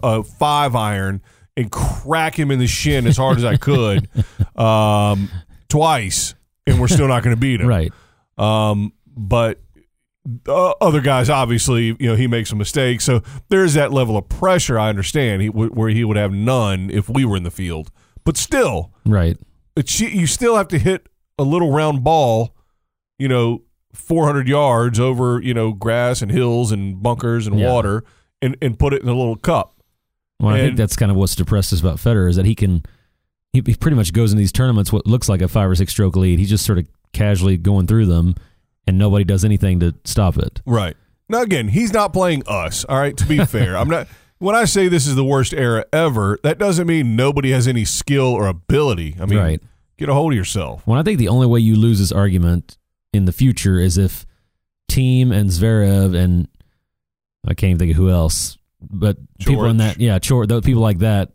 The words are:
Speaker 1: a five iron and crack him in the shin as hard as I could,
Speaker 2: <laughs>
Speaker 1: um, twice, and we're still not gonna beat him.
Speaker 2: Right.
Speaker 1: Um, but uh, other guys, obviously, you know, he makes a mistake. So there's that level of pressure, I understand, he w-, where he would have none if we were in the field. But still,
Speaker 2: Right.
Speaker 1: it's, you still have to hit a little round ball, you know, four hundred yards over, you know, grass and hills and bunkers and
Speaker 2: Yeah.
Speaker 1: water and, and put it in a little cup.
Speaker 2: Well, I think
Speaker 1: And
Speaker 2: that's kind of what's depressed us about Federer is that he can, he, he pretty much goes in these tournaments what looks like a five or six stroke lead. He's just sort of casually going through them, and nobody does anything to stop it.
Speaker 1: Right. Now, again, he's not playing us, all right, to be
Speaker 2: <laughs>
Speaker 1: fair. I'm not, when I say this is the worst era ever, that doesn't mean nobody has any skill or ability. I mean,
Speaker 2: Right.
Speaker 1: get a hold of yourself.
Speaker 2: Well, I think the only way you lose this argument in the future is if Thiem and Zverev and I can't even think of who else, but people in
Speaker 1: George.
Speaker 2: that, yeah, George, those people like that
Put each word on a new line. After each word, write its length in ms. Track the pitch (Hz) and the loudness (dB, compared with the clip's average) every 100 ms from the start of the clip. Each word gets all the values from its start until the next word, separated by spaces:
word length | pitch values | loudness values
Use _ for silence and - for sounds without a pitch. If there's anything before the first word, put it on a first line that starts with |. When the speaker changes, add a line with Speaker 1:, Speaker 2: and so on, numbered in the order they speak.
Speaker 1:
a 200 | 127 110 | -2 -2
five 520 | - - 151 147 143 120 | -4 -4 -2 0 0 -2
iron 460 | 107 101 95 95 - _ _ - | -2 -4 -4 -6 -10 _ _ -6
and 140 | 117 | -6
crack 640 | - - - 135 160 160 160 | -4 -4 -4 -4 -2 -2 -2
him 140 | 147 | -2
in 80 | 135 | 0
the 80 | 123 | 0
shin 400 | - 151 143 117 | 0 0 2 2
as 100 | 139 | 2
hard 200 | 135 131 | 2 0
as 60 | 120 | 0
I 120 | - | 0
could, 500 | - 139 113 98 98 - - | 2 0 2 0 -2 -2 -4
Speaker 2:
<laughs> 220 | - 101 - | -4 -4 0
Speaker 1:
um, 760 | 113 110 107 104 104 101 98 90 - - - | 0 2 2 2 2 0 -4 -8 -14 -18 -2
twice, 680 | 151 160 147 101 - - - _ _ - | 0 2 0 -2 -4 -6 -10 _ _ 0
and 120 | 107 | 2
we're 80 | 123 | 2
still 200 | 170 139 | 2 2
not 160 | 123 | 2
gonna 120 | 117 117 | 0 0
beat 240 | 135 120 | 0 0
him. 60 | 120 | 0
Speaker 2:
Right. 240 | 104 80 - _ _ _ - | 0 -2 -6 _ _ _ -4
Speaker 1:
Um, 560 | 104 110 107 104 104 - _ | -2 0 0 -2 -4 -10 _
but 540 | 131 101 117 113 - - _ _ _ _ _ - 120 - | -12 -2 0 0 -4 -14 _ _ _ _ _ -14 -10 -4
uh, 240 | 147 185 - | 0 0 0
other 220 | 196 151 | 2 2
guys, 280 | 135 131 127 | 2 0 2
obviously, 580 | 143 123 117 - 120 113 113 | 0 0 0 0 0 -2 -2
you 80 | 123 | 0
know, 80 | 110 | 0
he 120 | 127 | 0
makes 240 | 117 107 | -2 -4
a 40 | 107 | -6
mistake. 460 | 104 156 127 120 | -4 -2 0 0
So 200 | - 120 - 139 - | 0 -2 -2 -12 -2
there's 240 | 190 185 | 2 2
that 180 | 151 143 | 2 0
level 240 | 135 120 107 | 0 0 -2
of 120 | 95 | -4
pressure, 500 | - 185 180 - 117 | -4 0 0 0 0
I 80 | 107 | 0
understand, 520 | 104 98 156 127 98 | -2 -4 -2 -2 -2
he 60 | 104 | -2
w-, 200 | 107 113 | -2 -2
where 200 | 113 110 | -2 0
he 140 | 110 113 | 0 0
would 100 | 104 | 0
have 140 | 101 | -2
none 580 | 98 110 131 107 95 95 | -2 0 0 0 -2 -4
if 200 | 104 98 | -6 -4
we 160 | 120 131 | -2 0
were 100 | 98 | -2
in 80 | |
the 80 | 85 | -6
field. 400 | - 92 80 78 - _ - | -8 -8 -8 -12 -18 _ -8
But 140 | - 160 | -4 -4
still, 560 | - 277 214 95 - _ - | -2 0 0 -2 -8 _ 0
Speaker 2:
Right. 320 | 104 85 90 - _ _ - | 2 2 -2 -8 _ _ -6
Speaker 1:
it's, 240 | 131 - | -4 -4
you 260 | 226 202 165 | -4 -2 -2
still 280 | - 240 226 | 0 0 0
have 140 | 196 | 0
to 100 | - | 0
hit 300 | 107 190 - _ _ - | 0 -2 -6 _ _ -4
a 60 | |
little 280 | 139 170 170 | -2 0 0
round 320 | 143 156 143 127 | 0 0 0 2
ball, 500 | 165 131 110 113 - _ _ _ _ _ - | 2 2 2 -2 -8 _ _ _ _ _ -6
you 80 | 135 | -2
know, 360 | 127 117 117 _ _ _ | 0 0 -2 _ _ _
four 320 | - - 165 151 | -14 -4 0 2
hundred 220 | 143 127 | 0 0
yards 500 | 143 143 117 120 110 | 2 2 2 0 0
over, 420 | 127 123 123 120 | 0 0 -2 -2
you 120 | 127 | -2
know, 200 | 117 110 | -2 -2
grass 480 | 104 113 117 123 123 | -4 -4 -2 -2 -2
and 100 | 104 | -2
hills 400 | 120 123 120 120 | 0 0 0 -2
and 320 | 107 98 95 | -2 -4 -4
bunkers 420 | 110 120 120 117 107 | -4 -2 -2 -2 -2
and 140 | 101 | 0
Speaker 2:
Yeah. 120 | 120 | 0
Speaker 1:
water 340 | 123 104 107 - _ _ _ | 0 -2 -4 -8 _ _ _
and, 140 | 123 135 | -6 -2
and 180 | 139 110 | -4 -2
put 140 | 143 | 0
it 80 | 139 | -2
in 80 | 123 | -2
a 40 | |
little 220 | 123 123 110 | -2 -2 -4
cup. 460 | - 156 - _ _ _ _ _ _ - | 0 0 -2 _ _ _ _ _ _ -2
Speaker 2:
Well, 140 | 107 107 | 0 2
I 40 | |
think 100 | 139 | 2
Speaker 1:
And 80 | 127 | 0
Speaker 2:
that's 160 | 107 - | 0 0
kind 160 | 107 | 0
of 60 | 95 | 2
what's 180 | 98 - | 0 0
depressed 380 | 90 104 95 | 0 0 0
us 80 | 82 | 0
about 160 | 85 76 | 0 0
Federer 320 | - 113 90 | 0 2 2
is 80 | 87 | 2
that 80 | 95 | 2
he 100 | 113 | 0
can, 280 | 101 90 - _ _ _ _ _ _ | 0 0 -4 _ _ _ _ _ _
he, 100 | 131 113 | -2 0
he 100 | 120 | 0
pretty 200 | - 143 | 0 0
much 160 | 101 | 0
goes 180 | 113 113 | 0 2
in 60 | 107 | 2
these 140 | 98 | 0
tournaments 380 | - 131 113 101 | 0 0 2 0
what 120 | 110 - | 0 0
looks 220 | 120 - | 0 0
like 140 | 92 | 0
a 60 | 90 | 0
five 200 | 113 95 | 0 2
or 60 | 92 | 2
six 160 | 95 | 0
stroke 240 | - 98 95 | 0 0 2
lead. 240 | 92 85 | 2 2
He's 100 | 98 | 2
just 160 | 104 - | 0 0
sort 120 | 92 | -2
of 80 | 80 _ _ | -4 _ _
casually 460 | - 107 98 95 90 | -2 0 0 0 0
going 300 | 87 101 90 | 0 0 2
through 200 | 110 104 | 2 2
them, 280 | 85 85 87 - _ _ _ - | 2 2 -2 -8 _ _ _ -2
and 100 | 92 | 2
nobody 260 | 104 101 | 2 2
does 220 | 92 98 104 | 2 0 2
anything 340 | 101 98 90 | 2 2 2
to 140 | 85 78 | 0 -2
stop 340 | - - 95 78 | -6 0 0 0
it. 240 | - - - | -4 -6 -2
Speaker 1:
Right. 320 | 117 92 76 _ _ - | -2 -2 -8 _ _ -6
Now, 120 | 226 | -2
again, 260 | 247 170 104 | 0 -2 0
he's 240 | 113 233 | 0 0
not 180 | 214 208 | 0 0
playing 320 | 180 180 151 - | 0 0 -2 -4
us, 360 | 101 82 - - | -6 -6 -6 -4
all 120 | 135 | -2
right, 180 | 143 - | -2 -2
to 100 | - | 0
be 120 | 151 | 0
Speaker 2:
<laughs> 80 | 160 | 0
Speaker 1:
fair. 320 | 113 95 92 | 0 -2 -2
I'm 100 | 123 | -2
not, 180 | 165 - - _ - | -2 -6 -16 _ -6
when 160 | 180 220 | -2 0
I 100 | 175 | 2
say 220 | 196 185 | 2 2
this 160 | 175 139 | 2 0
is 80 | 131 | 0
the 80 | |
worst 300 | 135 139 131 | 0 0 0
era 320 | - 123 113 - | -2 0 -2 -2
ever, 440 | 151 165 117 98 104 | 0 0 0 0 0
that 140 | 143 - | -2 -2
doesn't 300 | 202 175 170 | 0 0 0
mean 280 | 165 127 113 | 0 0 2
nobody 360 | 131 143 135 | 0 0 0
has 140 | 131 120 | 0 0
any 180 | 123 104 | 0 -2
skill 400 | - - 139 131 | -4 -2 0 0
or 220 | 117 101 | 0 -2
ability. 680 | 85 - 135 147 92 78 82 | -4 -2 0 0 -2 -6 -6
I 40 | 92 | -2
mean, 120 | 104 | 0
Speaker 2:
Right. 220 | 85 78 - _ _ - | 0 -2 -6 _ _ -10
Speaker 1:
get 120 | 147 | -2
a 40 | |
hold 200 | 139 160 | 0 0
of 40 | 123 | -2
yourself. 480 | 90 104 76 57 - | -2 -6 -8 -6 -2
Speaker 2:
Well, 120 | 120 | 0
I 40 | |
think 160 | 165 196 | 0 0
the 100 | 107 | 2
only 180 | 120 127 | 2 4
way 120 | 117 | 4
you 140 | 110 110 | 4 4
lose 220 | 113 107 | 4 2
this 120 | 95 | 0
argument 640 | - 101 92 85 87 - - _ _ _ | 2 2 2 2 0 -4 -16 _ _ _
in 100 | 104 92 | 0 0
the 60 | |
future 480 | 87 131 - 98 92 | 2 2 2 0 2
is 180 | 92 85 | 2 2
if 280 | 95 - - _ _ _ _ _ - | 0 -2 -16 _ _ _ _ _ -6
Thiem 420 | - 127 127 127 | 0 2 4 2
and 180 | 104 101 | 2 2
Zverev 600 | 87 110 110 101 98 95 87 | 2 2 2 2 2 2 2
and 320 | 90 87 85 _ _ _ _ _ _ _ _ _ - | 2 2 -2 _ _ _ _ _ _ _ _ _ -6
I 60 | |
can't 160 | - 98 | -2 0
even 80 | 87 | 2
think 120 | 87 | 2
of 60 | 80 | 2
who 120 | 92 | 2
else, 480 | 90 80 - - - _ _ | 2 0 -2 -6 -12 _ _
but 340 | - 98 104 101 - - | -14 -4 -2 -2 -8 -6
people 240 | 98 135 113 | -2 0 2
in 120 | 113 | 2
Speaker 1:
George. 180 | 110 - | 0 0
Speaker 2:
that, 60 | |
yeah, 180 | 117 95 | 0 2
George, 300 | - 127 104 | 2 0 0
those 140 | 117 | 0
people 180 | 113 123 | 2 2
like 180 | 110 95 | 2 2
that 320 | 110 104 95 | 0 0 -2